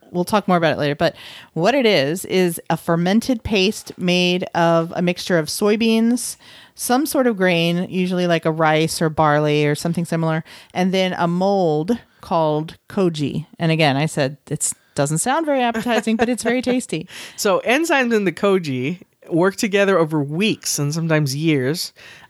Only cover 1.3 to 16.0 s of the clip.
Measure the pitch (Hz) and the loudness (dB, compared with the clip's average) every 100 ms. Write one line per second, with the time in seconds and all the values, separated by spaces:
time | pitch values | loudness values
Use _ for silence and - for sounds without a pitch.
1.3 | - - 160 190 277 226 170 139 185 - | -20 -10 -2 2 2 4 2 2 -2 -2
2.3 | 185 175 165 - 165 - 170 175 220 - | 0 2 0 -4 -2 0 0 2 2 2
3.3 | 240 - 214 185 - - - 180 180 180 | -2 -2 0 0 -2 -10 -4 0 2 2
4.3 | 180 - 170 170 165 170 - 175 175 - | 0 -2 0 2 2 0 -2 -2 -2 0
5.3 | 170 151 - 208 214 226 226 233 247 - | 0 0 0 0 2 2 4 2 0 -4
6.3 | - - - - - - 254 311 302 247 | -12 -20 -20 -20 -8 -2 0 0 0 0
7.3 | 190 185 170 170 175 185 185 180 180 175 | 2 2 2 2 0 -2 -2 -2 0 0
8.3 | 160 160 160 156 156 160 - 160 156 156 | 2 0 2 2 4 2 0 -2 2 2
9.3 | 147 151 147 147 151 170 170 165 165 160 | 4 2 2 2 0 -2 -4 -2 -2 0
10.3 | 160 - - - - 185 190 185 - 170 | -2 -6 -16 -8 -2 0 2 0 0 -2
11.3 | 180 190 196 170 151 175 233 - _ - | 0 0 2 2 0 0 -4 -8 _ -4
12.3 | 175 156 151 160 - - 208 180 156 139 | 0 0 0 -4 -12 -8 -2 0 0 -4
13.3 | - 156 - 165 160 151 135 156 160 135 | -4 -8 -4 -2 2 2 2 -2 -2 -4
14.3 | - - 151 - - _ - 143 160 240 | -4 -10 -6 -6 -8 _ -4 -2 -2 -2
15.3 | 302 302 277 240 226 247 226 | -2 0 0 0 -2 -2 0